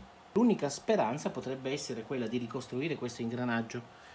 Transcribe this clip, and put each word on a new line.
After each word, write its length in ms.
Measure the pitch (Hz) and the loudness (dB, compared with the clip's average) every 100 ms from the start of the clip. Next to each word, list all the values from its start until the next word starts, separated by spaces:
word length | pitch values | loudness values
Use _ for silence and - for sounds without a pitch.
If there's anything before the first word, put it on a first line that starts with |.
| - - - | -12 -20 -2
L'unica 360 | 202 240 190 143 | 4 6 6 2
speranza 640 | - - 208 110 143 - | 0 2 4 4 0 -2
potrebbe 420 | - 127 131 135 | -4 -4 -4 -2
essere 300 | 143 - 113 | -4 -4 -6
quella 240 | 107 131 113 | -4 -2 0
di 100 | 120 | -2
ricostruire 600 | 117 131 - 123 156 131 | -2 -6 -4 -2 -2 -2
questo 260 | 123 - | -4 -4
ingranaggio 580 | 117 123 123 117 117 120 - - - | -2 0 2 0 0 -4 -10 -16 -20